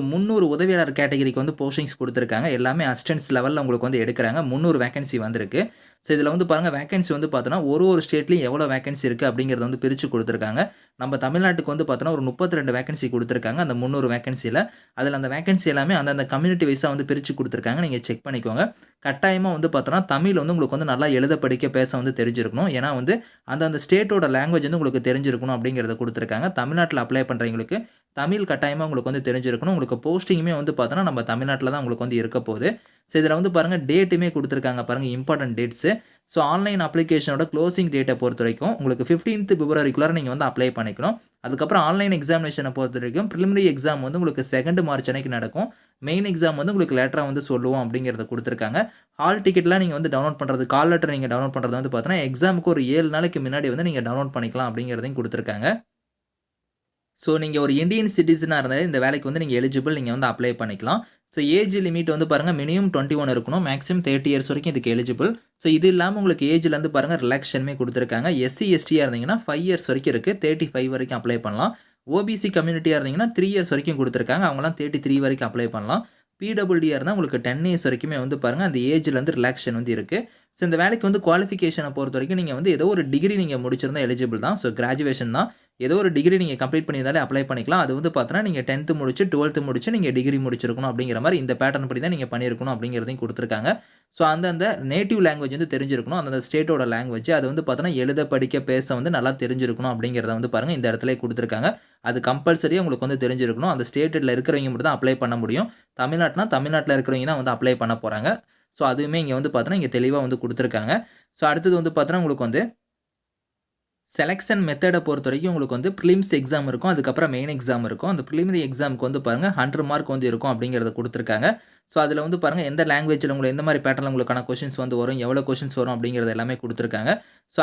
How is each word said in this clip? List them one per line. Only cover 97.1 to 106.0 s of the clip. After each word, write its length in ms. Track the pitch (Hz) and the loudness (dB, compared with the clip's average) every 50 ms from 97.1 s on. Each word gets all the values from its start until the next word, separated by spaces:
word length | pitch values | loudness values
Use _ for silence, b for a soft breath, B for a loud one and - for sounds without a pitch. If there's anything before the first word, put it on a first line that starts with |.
| 117 110 113 160 165 | -6 -4 0 0 2
அது 100 | 147 135 | 2 2
வந்து 160 | 131 135 160 156 | 0 -2 -2 -2
பார்த்தோன்னா 260 | - 127 139 127 - 151 | -2 -2 -2 -2 -2 0
எழுத, 300 | 127 127 135 139 151 147 | 0 0 0 0 0 0
படிக்க, 360 | 135 143 127 135 135 - 139 135 - | 0 0 0 0 0 -2 -2 0 0
பேச 180 | 127 131 131 - 135 123 | 0 0 0 -2 -2 -2
வந்து 140 | 135 170 170 | -2 0 0
நல்லா 160 | 131 120 135 135 135 | 0 0 0 0 -2
தெரிஞ்சிருக்கணும் 500 | 131 120 127 131 127 120 113 120 127 127 120 | -2 -2 -2 0 -2 -2 -2 -2 -4 -4 -2
அப்படிங்கிறத 400 | 113 113 123 123 120 113 113 113 | -2 -4 -2 -2 -2 -2 -2 -2
வந்து 140 | 113 123 117 117 | -2 -2 -2 0
பாருங்க 200 | 110 110 104 170 | 0 0 0 -2
இந்த 100 | 135 120 117 | 0 0 0
இடத்துல 260 | 110 113 123 127 131 | 0 0 0 -2 -2
கொடுத்திருக்காங்க. 540 | 123 - 117 117 117 117 110 107 110 123 185 226 B B B B B - | -2 -2 -4 -2 -2 -2 -2 -2 0 0 0 -2 B B B B B -6
அது 160 | 117 120 131 123 - | -4 -4 -2 0 0
கம்பல்சரியா 540 | 131 139 139 170 165 160 - 147 165 190 180 | 0 2 2 2 2 2 2 0 2 0 0
உங்களுக்கு 240 | 160 127 120 131 | 0 -2 -2 -2
வந்து 120 | 131 139 131 131 | -2 -2 0 0
தெரிஞ்சிருக்கணும். 480 | 123 127 127 127 117 110 117 151 185 156 | 0 0 0 0 0 0 0 0 0 0
அந்த 120 | 127 120 - | 0 -2 -2
ஸ்டேட்ல 460 | - 139 151 160 160 156 139 131 123 | 0 0 0 0 0 0 0 0 0
இருக்கிறவங்க 340 | 127 127 - 151 143 135 131 123 | 0 2 0 0 0 0 -2 -2
மட்டும் 160 | 117 127 156 | 0 0 0
தான் 100 | 143 - | 0 2
அப்ளை 160 | 131 131 131 127 131 | 2 2 2 2 0
பண்ண 140 | 117 120 | -2 0
முடியும். 320 | 117 117 123 123 160 226 233 B B B B _ - | -2 -2 0 0 -2 -2 -4 B B B B _ -4